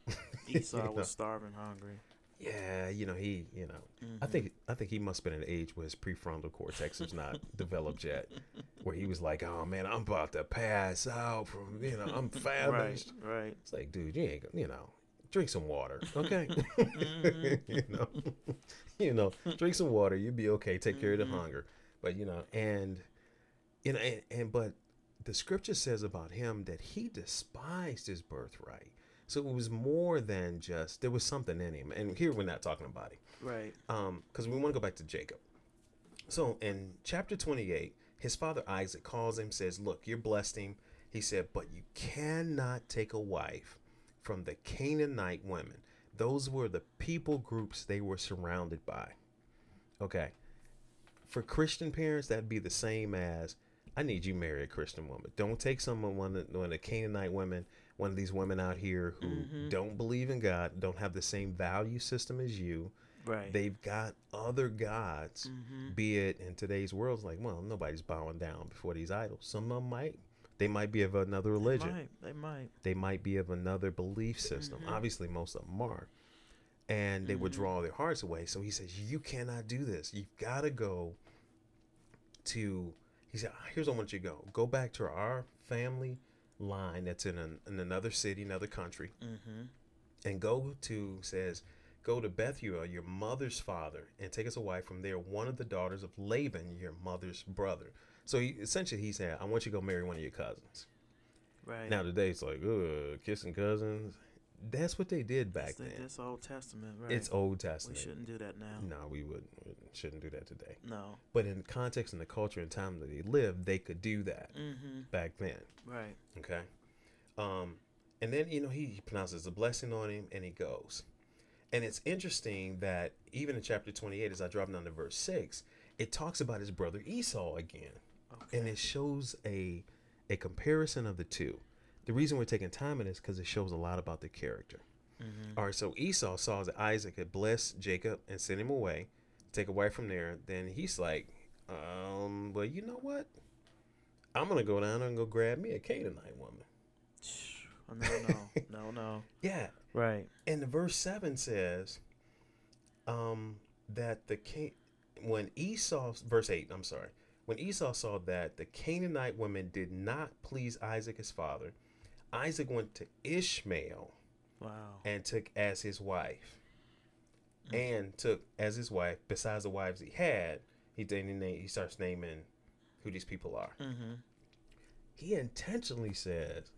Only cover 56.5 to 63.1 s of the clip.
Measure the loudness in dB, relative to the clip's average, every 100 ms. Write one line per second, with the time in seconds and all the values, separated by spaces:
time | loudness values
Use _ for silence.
56.5 | 0 0 0 0 0 2 2 2 2 0
57.5 | -2 -4 -12 -14 -2 0 2 2 2 2
58.5 | 4 2 2 2 2 2 0 -2 0 -2
59.5 | -4 0 0 0 0 2 2 2 4 4
60.5 | 6 2 2 0 0 -2 0 0 0 0
61.5 | 0 2 2 2 0 0 -2 -2 -2 -2
62.5 | 0 0 0 -4 -10 -20